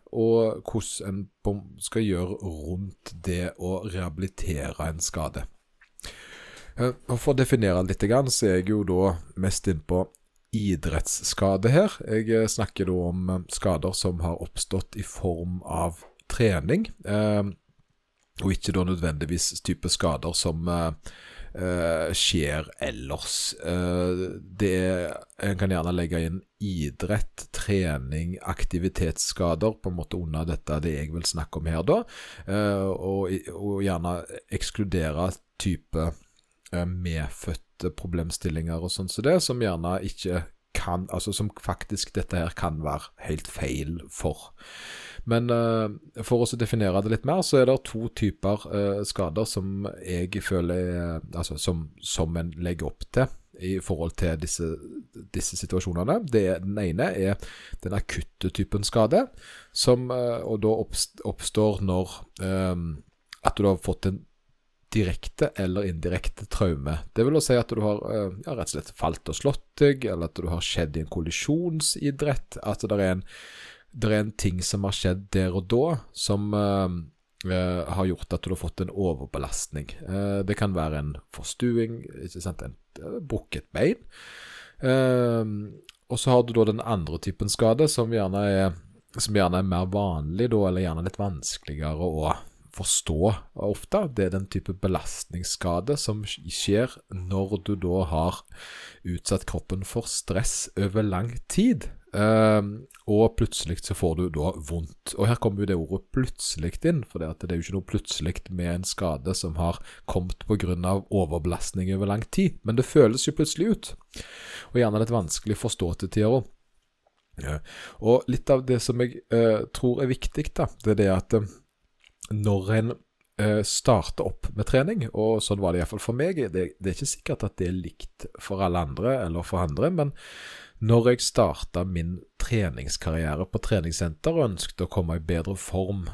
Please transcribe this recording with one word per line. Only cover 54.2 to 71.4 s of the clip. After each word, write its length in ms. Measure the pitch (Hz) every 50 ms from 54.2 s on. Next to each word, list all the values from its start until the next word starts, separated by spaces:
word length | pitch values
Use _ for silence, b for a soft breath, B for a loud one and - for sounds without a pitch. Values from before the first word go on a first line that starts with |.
| 95 85 80 80
disse, 400 | 80 82 - - 85 80 80 78 - - - 311 - - _ - 104 - -
disse 240 | - - - - -
situasjonene. 720 | - - - 92 - 95 85 87 92 117 165 233 226 143
Det 160 | 120 110 98
er, 140 | 90 92 82
den 180 | 92 98 101 104
ene 320 | 104 87 80 92 135 190
er 240 | 185 95 95 98 101 B B B B B B B B B
den 120 | - 92 101
akutte 600 | 101 - - - - - - - _ - 92 -
typen 320 | - 98 - - 101 101
skade, 420 | - - 117 110 107 143 208 269 254 B B B B B B B B B
som, 380 | - - - 127 123 127 123
eh, 280 | 127 127 123 120 120 120 -
og 160 | - 113 104
da 80 | 107 107
oppst-, 500 | 110 - 107 - - - - - _ - -
oppstår 560 | 98 98 - - - - 107 107 107 101 87
når, 260 | 98 95 92 92 92 - - - - - _ -
ehm, 640 | 95 95 95 95 95 92 90 87 85 82 78 71 - _ _ _ _ _ - - -
at 120 | - - -
du 80 | 101
har 120 | 101 95 90
fått 280 | - - - - -
en 180 | 98 95 110 - - _ _ _ _ _ _ _ _ _ _ _ _
direkte 600 | - 113 101 90 95 - - - - - 151 143 - -
eller 260 | 98 90 90 101 101
indirekte 640 | 92 85 80 78 90 90 85 - - - - 101 -
traume. 560 | - - 107 90 80 69 67 71 78 80 - - -
Det 120 | 110 113
vil 80 | 135 156
også 160 | 156 135 -
si 40 | 127 120
at 80 | 113 -
du 140 | 120 113
har, 160 | 104 104 104 104 - -
eh, 240 | 110 110 101 95 90 101 -
ja, 80 | 170 147
rett 180 | 113 87 - -
og 80 | 73
slett 140 | - - -
falt 320 | - - 82 82 - - -
og 80 | 78
slått 300 | - - 139 135 - - _ _
deg, 300 | - 147 143 143 135 123
eller 260 | 104 92 85 85 82
at 40 | -
du 120 | - 85 82
har 140 | 85 85
skjedd 340 | - - - - 85 73 73
i 60 | 80
en 100 | 78 76
kollisjonsidrett, 1500 | - 92 80 80 80 -